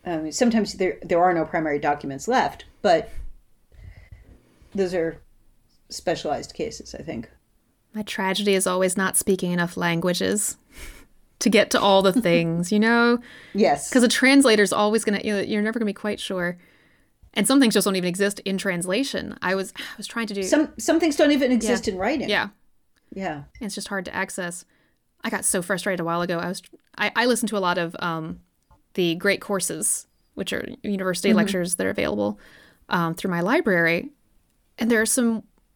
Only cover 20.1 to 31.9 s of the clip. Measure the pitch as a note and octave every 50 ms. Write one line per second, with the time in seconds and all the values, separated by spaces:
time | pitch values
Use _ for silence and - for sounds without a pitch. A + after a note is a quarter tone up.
20.1 | - A#3 A3+ G#3+ G3+ G3+ F#3+ F#3 D4 D4 D#4 - - - - - D#4+ E4 F4 D#4+
21.1 | D4 - D#4 C#4+ D4 C4 C#4+ B3 B3+ A3+ A3 A3 A#3+ A3+ - A3+ F#3+ F#3 F#3+ A3+
22.1 | D4+ C#4 F3 - G#3 E3+ - G3+ _ _ _ _ _ _ _ _ _ _ _ _
23.1 | - F#3+ F#3+ E3+ D3+ C#3+ C#3 - _ - B3 G3 - G#3 F#3+ - G3+ G3 F3+ -
24.1 | - - F#3+ G3 - - F3+ F3 F3 - - _ _ _ _ _ _ _ _ _
25.1 | _ _ - A3+ A3+ G3 - - - F#3+ F3 - G3 F3+ - G#3 F#3+ F3 E3 E3
26.1 | E3+ E3+ F3 E3+ F3 E3 F3 F3 F#3+ - - - - _ _ _ _ - G#3 G#3+
27.1 | - A3 A#3+ B3+ A#3 A3+ A#3+ G#3 A3 G3+ F#3 F3 F3 F3+ E3+ E3 F3 - - F3
28.1 | E3 D#3+ D#3+ E3 F3+ F3 _ _ _ _ _ _ _ _ _ _ _ - F3+ E3+
29.1 | D#3+ F3+ F3+ G3+ F#3 - - - G3+ F#3 - - - D#3 - - - - - _
30.1 | _ _ _ _ _ - G3 - G3 - - - - _ - G#3 G3+ F#3+ F#3+ F#3
31.1 | F3+ F3+ - - A3 G#3+ A3 G3 G3 F#3 F3 F#3 - - F#3 F#3+